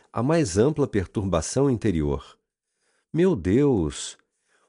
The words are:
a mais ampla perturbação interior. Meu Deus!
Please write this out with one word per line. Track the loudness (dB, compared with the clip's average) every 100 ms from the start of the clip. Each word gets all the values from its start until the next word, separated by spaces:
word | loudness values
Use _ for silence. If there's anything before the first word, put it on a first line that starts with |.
| _
a | -4
mais | 0 0 0 2
ampla | 2 2 -2
perturbação | -2 -4 -4 -2 -2 -2 0 0
interior. | 0 0 0 -2 -4 -8 _ _ _ _ _ _ _ _
Meu | 0 0
Deus! | 0 2 2 4 2 0 -6 -14 -16 _ _ _ _